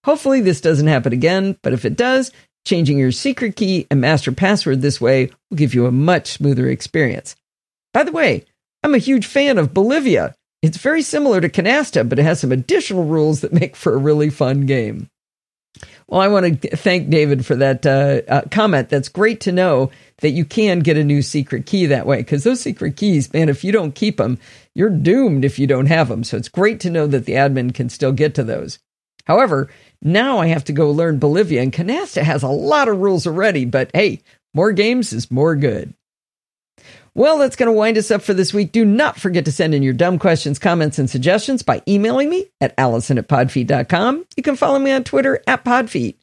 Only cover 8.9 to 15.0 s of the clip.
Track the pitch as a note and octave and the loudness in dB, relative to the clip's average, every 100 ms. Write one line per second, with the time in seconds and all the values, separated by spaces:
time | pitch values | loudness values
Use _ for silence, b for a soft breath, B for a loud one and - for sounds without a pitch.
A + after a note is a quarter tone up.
8.9 | C4+ C4+ C4 - C#4 C#4+ A3+ D3 F#3 G#3 | 0 2 0 0 0 2 2 2 2 2
9.9 | D4+ C4 C3+ D2+ - _ _ D#3+ - C4+ | 2 2 0 -2 -10 _ _ -2 -2 -2
10.9 | D#4+ C#4+ D4 C#4+ F#3+ E3 - F#3 C#4 C#4+ | -2 -2 -2 0 0 0 0 0 0 0
11.9 | D#3 A#2 A#2+ D3+ - C3+ C3 B2+ F4+ - | -2 0 2 2 0 -2 -2 0 -2 -2
12.9 | F#3 D#3 D#3+ D3+ D3+ - E3+ - - F3 | -4 -2 0 0 -2 0 0 0 -4 -2
13.9 | B2+ C#3+ D3+ D3+ C#3+ B2+ C#3+ C3+ C3 A2 | 0 2 2 0 0 -2 0 0 0 -2
14.9 | G#2+ | -8